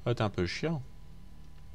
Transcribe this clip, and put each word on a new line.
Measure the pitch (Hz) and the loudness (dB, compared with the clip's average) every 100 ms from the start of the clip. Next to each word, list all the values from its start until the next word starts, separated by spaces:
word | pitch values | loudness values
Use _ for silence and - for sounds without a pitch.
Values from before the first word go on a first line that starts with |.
| - | 0
va | |
être | 117 | 4
un | 107 | 4
peu | 95 87 | 4 2
chiant. | - 151 160 123 - - - - - - - - | 4 2 2 -2 -8 -10 -10 -10 -10 -10 -10 -10